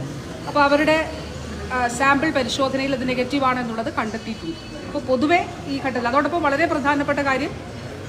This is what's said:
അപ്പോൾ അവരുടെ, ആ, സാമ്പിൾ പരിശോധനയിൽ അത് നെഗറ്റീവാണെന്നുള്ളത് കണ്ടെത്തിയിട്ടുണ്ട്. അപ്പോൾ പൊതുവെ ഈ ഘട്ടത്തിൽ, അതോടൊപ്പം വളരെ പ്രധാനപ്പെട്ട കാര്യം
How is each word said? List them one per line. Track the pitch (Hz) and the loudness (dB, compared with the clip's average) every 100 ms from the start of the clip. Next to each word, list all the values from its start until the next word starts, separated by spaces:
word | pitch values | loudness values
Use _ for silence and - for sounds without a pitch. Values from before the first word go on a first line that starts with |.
| - - - - - | -8 -8 -10 -10 -2
അപ്പോൾ | 294 285 | 4 6
അവരുടെ, | 285 302 311 311 - - - - - - | 6 6 4 2 -6 -10 -10 -10 -8 -4
ആ, | 254 240 233 | -2 -2 2
സാമ്പിൾ | 277 277 320 | 4 4 4
പരിശോധനയിൽ | 285 240 - 269 269 269 247 | 2 0 0 0 0 0 0
അത് | 254 | 0
നെഗറ്റീവാണെന്നുള്ളത് | 247 247 285 262 254 233 220 226 | 0 0 2 2 2 -2 -4 -4
കണ്ടെത്തിയിട്ടുണ്ട്. | 277 220 220 226 220 165 165 - - - | -2 -2 -4 -6 -8 -8 -8 -10 -12 -6
അപ്പോൾ | 294 - | -4 0
പൊതുവെ | 254 294 349 415 - - | 2 4 4 2 -6 -6
ഈ | 269 | -4
ഘട്ടത്തിൽ, | 269 247 233 | -2 -2 0
അതോടൊപ്പം | 269 294 339 | 2 2 2
വളരെ | 302 277 330 | 2 2 2
പ്രധാനപ്പെട്ട | 302 277 294 285 285 | 2 2 2 2 0
കാര്യം | 277 262 294 - - - - - | 0 0 -2 -6 -12 -12 -12 -12